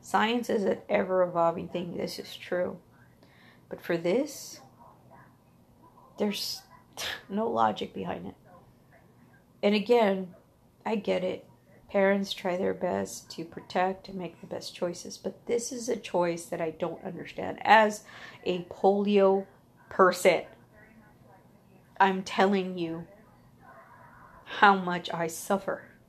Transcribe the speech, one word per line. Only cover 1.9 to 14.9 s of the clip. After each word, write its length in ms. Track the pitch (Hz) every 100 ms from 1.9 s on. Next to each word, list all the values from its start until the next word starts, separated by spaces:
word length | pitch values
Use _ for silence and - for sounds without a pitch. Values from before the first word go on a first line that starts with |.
| -
This 220 | 180 -
is 160 | -
true. 440 | - - 180 185 - - _ - _ - _ - - _
But 140 | -
for 140 | - 170
this, 640 | 170 220 302 - - - - - - - - - - _ _ _ _ _ - - - -
there's 440 | 208 196 - - - - _ -
<laughs> 320 | - - -
no 180 | 196 226
logic 440 | 226 - 208 202
behind 340 | - 180 185 -
it. 80 | - - - - _ _ - _ _ - _ _ _
And 120 | 208
again, 600 | 208 208 240 208 190 185 - _ _ _ _ 208
I 100 | 220
get 280 | 202 185
it. 220 | 180 - - - _ - -
Parents 420 | 202 196 196 196
try 240 | - 190 175
their 160 | 190
best 580 | 180 180 196 190 - -
to 120 | -
protect 640 | 165 - - 185 185 190 -
and 100 | 196
make 220 | 175 -
the 60 | 175
best 280 | 175 -
choices. 440 | - 180